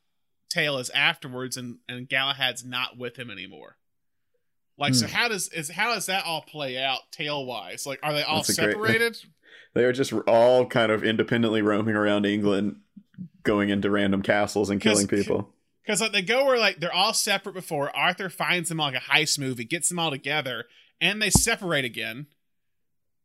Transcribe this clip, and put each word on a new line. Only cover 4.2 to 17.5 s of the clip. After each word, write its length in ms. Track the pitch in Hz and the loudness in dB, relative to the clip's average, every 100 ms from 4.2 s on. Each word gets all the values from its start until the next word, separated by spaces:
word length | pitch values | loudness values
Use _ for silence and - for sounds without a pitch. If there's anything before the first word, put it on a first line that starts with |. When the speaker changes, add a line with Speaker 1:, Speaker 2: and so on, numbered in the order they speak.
| _ _ _ _ _ - | _ _ _ _ _ -4
Speaker 1:
Like, 180 | 143 127 | 2 2
so 100 | 101 | 2
Speaker 2:
Hmm. 60 | |
Speaker 1:
how 140 | 202 233 | 0 0
does, 220 | 202 - | -2 -6
is, 200 | 165 147 | -8 -8
how 220 | 175 226 | -2 -2
does 140 | 220 180 | 0 -2
that 180 | 190 165 | -2 -2
all 160 | 156 | -6
play 360 | - 151 139 127 | -8 -8 -6 -2
out 200 | 135 127 - | -2 -2 -6
tale-wise? 760 | - 147 147 127 113 87 110 143 | -8 -6 -4 -6 -8 -10 -10 -8
Like, 140 | 135 | -6
are 120 | 151 | -2
they 100 | 147 | -2
all 140 | 143 156 | 0 0
Speaker 2:
That's 200 | 143 156 | 0 0
a 40 | |
great 80 | - | 0
Speaker 1:
separated? 460 | 208 220 226 233 226 | 0 2 2 2 -4
Speaker 2:
<laughs> 60 | - _ _ - - | -16 _ _ -20 -4
They 100 | - | 2
are 100 | 123 | 2
just 180 | 123 135 | 2 0
all 540 | 110 - 113 120 127 127 | 0 4 6 8 6 4
kind 260 | 123 110 | 4 4
of 120 | 107 | 4
independently 580 | 107 110 110 117 113 110 | 2 2 2 2 2 2
roaming 340 | 104 104 110 107 | 2 2 2 2
around 300 | 104 104 101 | 2 2 2
England, 520 | 104 101 98 101 - _ - - - 92 _ | 2 2 2 0 -4 _ -20 -20 -18 -18 _
going 260 | - 104 101 | 0 2 4
into 220 | 98 101 | 2 2
random 320 | 101 98 98 | 2 2 2
castles 480 | 95 104 104 101 98 | 2 2 2 0 0
and 100 | 101 | 2
Speaker 1:
'Cause 240 | 107 104 101 | 2 4 2
Speaker 2:
killing 20 | |
people. 460 | 101 98 98 - _ _ _ - | 0 0 -2 -4 _ _ _ -4
Speaker 1:
'cause, 160 | 208 | -2
like, 120 | 220 | -2
they 100 | 202 | -2
go 220 | 180 247 277 | 0 2 4
where, 120 | 247 | 4
like, 220 | 208 185 | 2 0
they're 120 | 170 | -2
all 200 | 165 208 | 0 0
separate 400 | 214 214 196 202 | 0 0 -2 -4